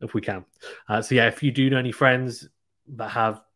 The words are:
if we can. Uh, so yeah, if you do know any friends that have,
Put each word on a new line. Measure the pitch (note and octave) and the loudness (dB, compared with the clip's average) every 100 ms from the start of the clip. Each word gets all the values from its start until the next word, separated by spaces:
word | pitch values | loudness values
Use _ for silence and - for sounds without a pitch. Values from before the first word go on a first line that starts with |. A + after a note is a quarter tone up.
if | - | -8
we | A2 | -6
can. | - F#2+ - _ - - - | -4 -8 -12 _ -20 -18 -4
Uh, | G#2+ | -4
so | A2 | 2
yeah, | B2+ A#2 | 4 4
if | - | 2
you | D3 | -2
do | B2+ C3+ | 2 2
know | C3+ | 2
any | B2+ | -2
friends | A2 C3+ B2+ B2+ A#2 - _ _ _ - B2 | 2 4 4 0 -8 -16 _ _ _ -20 -12
that | A2 | -6
have, | A#2 A2+ G#2+ _ | 0 0 -2 _